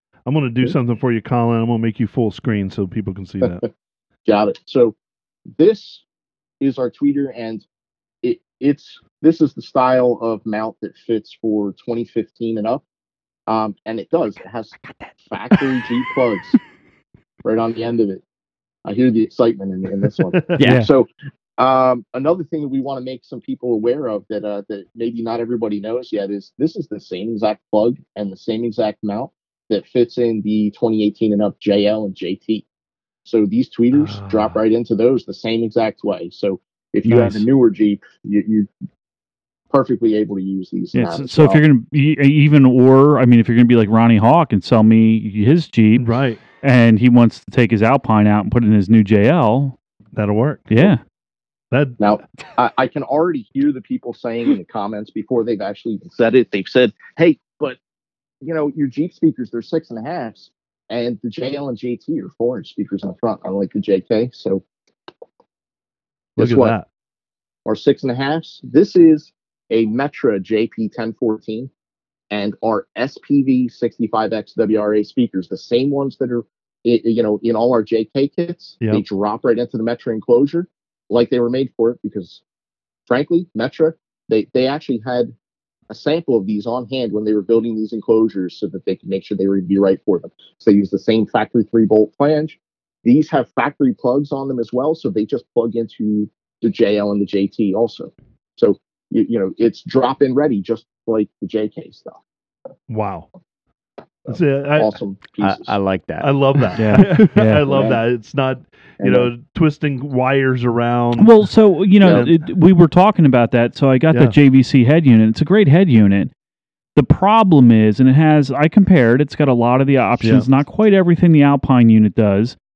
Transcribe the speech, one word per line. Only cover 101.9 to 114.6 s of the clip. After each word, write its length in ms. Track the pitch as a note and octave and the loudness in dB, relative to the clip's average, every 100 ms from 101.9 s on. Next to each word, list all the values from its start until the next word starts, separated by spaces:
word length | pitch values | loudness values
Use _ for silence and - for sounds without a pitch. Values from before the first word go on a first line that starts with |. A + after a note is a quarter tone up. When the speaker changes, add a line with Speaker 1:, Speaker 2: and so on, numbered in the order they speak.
Speaker 2:
stuff. 280 | _ - - _ _ _ _ - - - | _ -20 -20 _ _ _ _ -20 -20 -12
Speaker 1:
Wow. 400 | A2 G#2 F2+ - - _ _ _ _ _ - | -6 -6 -8 -16 -20 _ _ _ _ _ -20
Speaker 2:
So, 40 | - _ - | -20 _ -12
Speaker 1:
That's 160 | A2+ | -2
it. 240 | D#3 C#3 C#3+ | -2 -2 -2
I, 140 | D3+ | 0
Speaker 2:
awesome 360 | A2 G2+ G2+ G2 _ - | 0 -4 -12 -14 _ -4
Speaker 4:
I, 120 | G2+ | -2
Speaker 2:
pieces. 120 | - - | -2 -4
Speaker 4:
I 80 | G#2 | -2
like 280 | G2 F#2+ - | -2 -4 -6
that. 180 | D#2+ C#3+ | -6 -2
Speaker 1:
I 60 | |
love 280 | C#3 C3+ C#3 | 0 2 2
that. 180 | A2 F2+ | 0 0
Speaker 3:
Yeah, 500 | A2 G#3 G3 E3 G#3 | 2 4 4 6 4
Speaker 1:
<laughs> 40 | - | 4
Speaker 3:
yeah. 200 | A2 D3+ | 2 2
Speaker 1:
I 20 | |
love 220 | C#3 C3+ A#2 | 2 0 0
Speaker 2:
Yeah. 40 | |
Speaker 1:
that. 180 | A#2+ A#2 | 0 0
It's 240 | B2 G#2+ | -4 -6
not, 240 | C#3 C3 C3 | -4 -4 -4
you 480 | _ _ - - G2 | _ _ -20 -4 0
Speaker 2:
And 80 | |
Speaker 1:
know, 160 | B2 B2 | 2 0
Speaker 2:
then 160 | A#2+ - - | -4 -10 0
Speaker 1:
twisting 560 | D#3 D3 D3+ C3 C#3+ | 0 0 -6 -6 -4
wires 540 | B2+ B2+ C#3 C3+ B2+ A#2+ | -2 0 0 0 0 -2
around. 600 | A#2 A#2+ C#3+ C#3+ A#2+ A3 | 0 0 0 0 4 6
Speaker 3:
Well, 200 | A3 G#3 | 6 6
so, 380 | - G#3+ E3 | 4 4 4
you 140 | G3 G3+ | 4 6
know, 220 | F#3+ D3+ B2 | 6 6 4
Speaker 2:
Yeah. 80 | E3 D#3 | 2 0
Speaker 3:
it, 80 | F#3+ | 2
we 160 | E3+ | 4
were 160 | F3+ E3 | 6 6
talking 360 | F3 G3+ - D3 | 6 2 4 4
about 260 | B2 A#2 | 4 2
that, 260 | B2 A#2 - | 2 0 0
so 120 | C#3 | 2
I 80 | C3 | 4
got 160 | D#3+ C3 | 2 4
Speaker 1:
Yeah. 100 | B2+ | 4
Speaker 3:
the 20 | |
J 220 | G#2 C#3+ | 6 6
V 140 | C3 | 6